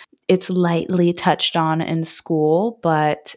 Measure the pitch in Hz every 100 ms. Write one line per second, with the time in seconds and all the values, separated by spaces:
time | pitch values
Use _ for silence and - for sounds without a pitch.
0 | - _ - 185 - 180 175 170 - 180
1 | 175 175 185 180 - 170 160 160 - 160
2 | 160 - - 160 151 165 220 226 170 156
3 | 151 151 -